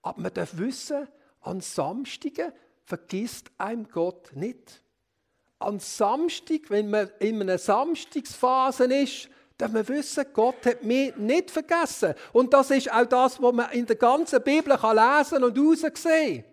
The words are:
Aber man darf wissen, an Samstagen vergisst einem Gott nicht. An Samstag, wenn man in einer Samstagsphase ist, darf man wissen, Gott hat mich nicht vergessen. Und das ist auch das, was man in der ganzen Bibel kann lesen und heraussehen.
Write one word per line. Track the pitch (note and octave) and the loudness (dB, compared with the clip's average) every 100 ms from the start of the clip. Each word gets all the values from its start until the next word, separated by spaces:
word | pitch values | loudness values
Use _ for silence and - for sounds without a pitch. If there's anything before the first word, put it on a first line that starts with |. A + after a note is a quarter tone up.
Aber | - - | -10 -8
man | F3+ | -8
darf | F#3 E3+ E3 | -6 -8 -6
wissen, | A3 C4 - C#4+ C#4+ _ _ _ | -6 -8 -8 -8 -8 _ _ _
an | - F#3 | -12 -10
Samstagen | F3+ - C#3+ G#3 C#4 - D4 - E4+ - _ _ _ | -8 -6 -6 -6 -10 -10 -10 -6 -8 -8 _ _ _
vergisst | F3 _ F#3+ A#3 - - _ | -12 _ -8 -8 -10 -20 _
einem | F#3+ A#3 G#3+ | -8 -8 -8
Gott | - F3 F3+ - | -4 -4 -4 -18
nicht. | C3+ G3+ - _ - _ _ _ _ _ _ _ _ | -10 -10 -10 _ -20 _ _ _ _ _ _ _ _
An | - G#3 | -8 -6
Samstag, | - - G#3 B3+ E4+ - - D#4 - | -10 -2 0 2 -2 -4 -6 -6 -2
wenn | G#3 G#3+ | -2 0
man | G#3+ G3+ - | -2 -2 -2
in | G3+ A3 | -2 -2
einer | F#3+ F3+ | -2 -2
Samstagsphase | - G#3 D4 E4 - D4+ - - B3+ C4 C4 - B3+ | 2 0 2 -4 -6 -10 -10 -2 2 2 0 2 2
ist, | C4+ C#4 - - _ _ _ | 2 0 -4 -16 _ _ _
darf | A3+ | -4
man | A3 G#3+ | -2 -2
wissen, | C#4+ C#4+ - C#4 | -4 -4 -6 -4
Gott | - A3+ B3 B3 | 0 0 2 -2
hat | A#3+ | -2
mich | G#3+ B3+ C4+ - | 0 0 0 -4
nicht | G#3+ D#4 F#4 | 0 0 0
vergessen. | - D#4 E4+ D#4+ - F#3+ C#3+ - | -6 -2 0 -2 -2 -2 -2 0
Und | A#3 B3 | 2 6
das | C#4 C4 | 4 6
ist | C4+ C4 | 2 2
auch | A3+ A#3+ | 0 2
das, | B3+ B3+ - | 4 2 2
was | B3+ | 0
man | A#3+ A#3+ | 2 -2
in | A#3+ A#3+ | -4 -2
der | A3 | 2
ganzen | A#3+ C#4 D#4+ C4 | 4 4 2 0
Bibel | C4 D4+ D#4 C4+ | 2 2 4 2
kann | A3 A3 | 4 4
lesen | A#3 D4 C#4 C4+ | 6 4 2 2
und | B3 A#3 | 0 2
heraussehen. | D4 D#4+ D#4+ D#4 E4 D#4+ D4 C#3+ G#2+ | 4 4 0 -4 0 2 2 -4 -10